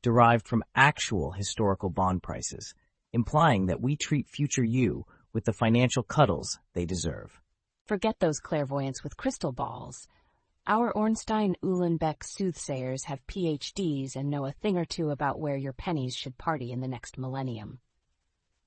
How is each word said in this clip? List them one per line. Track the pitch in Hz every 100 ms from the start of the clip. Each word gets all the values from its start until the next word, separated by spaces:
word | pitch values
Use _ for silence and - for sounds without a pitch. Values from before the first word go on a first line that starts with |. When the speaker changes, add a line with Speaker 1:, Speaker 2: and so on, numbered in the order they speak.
Speaker 1:
derived | 120 117 117 120 -
from | 113 -
actual | - 139 - - 104 73
historical | 92 101 - 104 95 98
bond | 85 92 92
prices, | - - - - - - _ _ _
implying | 120 113 151 160 107 92
that | 87
we | 120
treat | 147 - 147 -
future | - 143 -
you | 117 127 113 60 - _ _
with | 113
the | -
financial | - 113 117 123 -
cuddles | - - 123 85 - - _
they | 87
deserve. | 85 90 80 67 - - _ _ _ _ -
Speaker 2:
Forget | 202 220 -
those | 170 151
clairvoyants | - 156 135 139 135 135
with | 147 -
crystal | 262 - 151
balls. | 127 - - - - - _ _ _ _ _ -
Our | 214 233
Ornstein | - 214 220 - 214 208 180
Uhlenbeck | 196 180 175 165 160 151
soothsayers | - - 190 160 - 131 127 131
have | - 139 -
P | 202 170
H | 147 -
Ds | - 180 139 135 139
and | 143
know | 147 139
a |
thing | - 214 180
or |
two | 160 - 156
about | 143 143 -
where | 151 139
your | 135
pennies | - - 156 127 -
should | 135 -
party | - 151 123
in | 127
the | 131
next | 123 - -
millennium. | 131 135 131 113 107 123 _ _ _ _ _ _ _ _